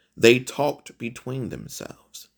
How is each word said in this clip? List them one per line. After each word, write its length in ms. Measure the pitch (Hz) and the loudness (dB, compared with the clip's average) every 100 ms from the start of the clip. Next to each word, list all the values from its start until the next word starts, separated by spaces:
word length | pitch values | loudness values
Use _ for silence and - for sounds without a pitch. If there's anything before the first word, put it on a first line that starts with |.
| _ - | _ 6
they 240 | 113 123 | 6 6
talked 580 | 127 - 147 - - - | 2 -4 -2 -4 -12 -12
between 520 | 117 123 123 131 101 | -12 -12 -10 -8 -8
themselves, 800 | 67 - - - - _ - - | -10 -12 -14 -14 -18 _ -20 -20